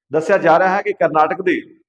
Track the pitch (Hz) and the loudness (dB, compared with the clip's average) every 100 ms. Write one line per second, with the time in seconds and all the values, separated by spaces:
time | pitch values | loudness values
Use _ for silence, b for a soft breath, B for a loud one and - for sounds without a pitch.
0 | _ 147 156 196 160 165 185 196 208 196 | _ -4 0 0 2 2 2 0 -4 -2
1 | 165 156 156 180 180 127 - - | 0 2 0 0 -4 -4 -8 -20